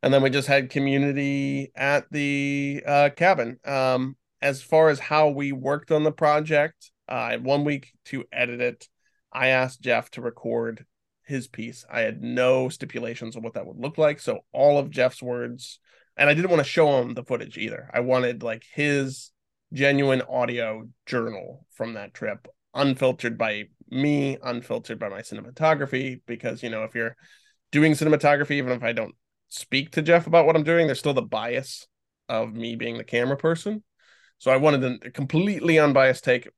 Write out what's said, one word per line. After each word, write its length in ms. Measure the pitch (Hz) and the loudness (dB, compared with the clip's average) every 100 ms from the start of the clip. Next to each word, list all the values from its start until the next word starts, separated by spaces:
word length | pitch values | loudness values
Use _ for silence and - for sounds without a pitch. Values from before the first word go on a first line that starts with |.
and 120 | 139 | 4
then 100 | 135 | 4
we 60 | 135 | 4
just 180 | 135 131 | 0 2
had 220 | 139 131 | 0 0
community 1000 | 143 139 139 139 139 139 139 139 139 139 - | -4 0 0 0 -2 -4 -2 -4 -4 -8 -4
at 300 | 139 143 - | 0 0 -2
the, 720 | 151 143 143 139 139 139 139 - | -6 -2 -2 -2 -4 -4 -6 0
uh, 240 | 143 143 139 | 4 4 4
cabin. 440 | 170 190 117 127 - | 2 2 0 -6 -6
Um, 500 | 139 131 127 131 135 _ _ | 0 2 2 -2 -8 _ _
as 200 | 143 135 | -4 -4
far 280 | - 156 160 | 2 6 6
as 100 | 143 | 4
how 300 | - 151 156 | 0 4 4
we 220 | 139 143 | 2 -4
worked 400 | 135 131 147 - | -4 -2 -4 0
on 120 | 156 | 0
the 80 | 151 | 0
project, 800 | 151 151 151 156 151 151 _ - _ - | 2 2 2 2 0 0 _ -20 _ -10
uh, 60 | 127 | -6
I 160 | 117 | -4
had 120 | 117 | -4
one 220 | 127 143 147 | 0 0 0
week 260 | 143 139 _ - | -4 -8 _ -12
to 180 | 135 - | -12 -10
edit 300 | 131 123 120 | -4 -4 -2
it. 260 | 123 120 - _ _ _ _ | -4 -4 -18 _ _ _ _
I 160 | 127 131 | -2 2
asked 340 | 131 127 131 | 2 0 -4
Jeff 280 | 123 117 113 | 0 0 -2
to 100 | - | -8
record 640 | 123 - 117 117 117 110 - _ _ _ | -10 -8 -6 -4 -4 -8 -16 _ _ _
his 240 | _ 135 117 | _ -8 -8
piece. 380 | - 113 120 - | -12 -14 -14 -10
I 100 | - | -2
had 220 | 110 113 | -2 -4
no 460 | 120 123 127 131 127 | -6 0 4 4 0
stipulations 680 | - 131 123 117 117 117 120 | -6 -12 -10 -10 -10 -12 -12
on 80 | |
what 100 | 117 | -12
that 120 | 110 92 | -10 -12
would 100 | - | -10
look 200 | 131 156 | -10 0
like. 220 | 156 147 | 0 0
So 200 | - 113 _ | -6 -6 _
all 280 | - 143 143 | 2 4 4
of 100 | 143 | 0
Jeff's 320 | 147 127 - | 0 0 0
words, 580 | 123 123 120 123 - - _ _ _ - | -8 -8 -8 -10 -16 -20 _ _ _ 0
and 120 | 143 | 2
I 40 | |
didn't 160 | 147 180 | 4 4
wanna 140 | 170 | 2
show 360 | 139 - 156 135 | 2 2 4 4
him 140 | 120 | 0
the 100 | 120 | -8
footage 340 | 123 120 117 - | -6 -6 -6 -10
either. 320 | 107 - - | -8 -8 -6
I 60 | - | -4
wanted, 420 | 123 127 123 120 | 0 2 0 -4
like, 220 | 117 113 _ | -8 -10 _
his 580 | - 147 143 135 135 - _ _ _ _ | -4 0 0 -2 -8 -18 _ _ _ _
genuine 520 | 131 139 139 139 131 | 0 2 4 2 2
audio 680 | 123 127 123 120 113 110 113 _ - | 0 -2 -2 -2 -6 -6 -12 _ -6
journal 600 | 127 117 104 92 69 _ | -4 -4 -8 -12 -18 _
from 220 | _ 117 | _ -10
that 200 | 110 101 | -10 -14
trip, 340 | - 107 101 - _ _ | -10 -8 -8 -12 _ _
unfiltered 640 | 127 139 131 131 127 120 110 | -2 0 2 0 0 -6 -4
by 280 | 113 104 104 _ - | -4 -4 -8 _ -10
me, 460 | 127 143 147 139 135 | -2 0 0 -2 -4
unfiltered 560 | 127 120 117 117 - 110 | -8 -8 -6 -8 -8 -10
by 120 | 107 | -8
my 120 | 98 | -10
cinematography, 1000 | 110 107 110 123 156 156 139 131 135 127 _ | -14 -14 -16 0 2 2 0 -4 -6 -10 _
because, 380 | 117 120 127 | -10 -8 -8
you 60 | 123 | -8
know, 140 | 110 | -8
if 120 | 110 123 | -8 -6
you're 200 | 113 - _ _ _ _ _ | -6 -8 _ _ _ _ _
doing 200 | 147 156 | 4 4
cinematography, 600 | 147 156 151 147 143 143 | 4 4 4 4 4 2
even 200 | 143 127 | -2 -2
if 100 | 123 | -2
I 120 | 117 | -2
don't 200 | 117 110 - _ _ _ | -4 -6 -10 _ _ _
speak 420 | - - 131 147 | -16 -4 -2 -2
to 100 | - | -4
Jeff 240 | 156 170 165 | 4 4 6
about 220 | 165 156 | 6 6
what 80 | 160 | 4
I'm 80 | |
doing, 240 | 151 170 160 | 4 2 2
there's 120 | 131 | 0
still 140 | 147 | 0
the 80 | 131 | 0
bias 680 | 113 113 117 123 135 - - _ _ _ _ | -2 -6 -4 -6 -8 -16 -18 _ _ _ _
of 260 | 113 113 | -4 -4
me 220 | 110 113 117 | -6 -10 -8
being 220 | 117 117 | -8 -8
the 60 | |
camera 340 | 110 120 123 139 | -4 -2 0 0
person. 460 | 165 165 - 214 _ _ _ _ _ _ | 0 -2 -4 -8 _ _ _ _ _ _
So 100 | - | 2
I 80 | 131 | 4
wanted 480 | 151 143 127 120 - | 4 2 0 -6 -12
a 60 | |
completely 680 | - 135 156 196 185 165 160 | -8 -2 0 0 -2 2 4
unbiased 460 | 151 139 131 127 | 6 6 4 2
take 260 | - 127 - | 0 0 -2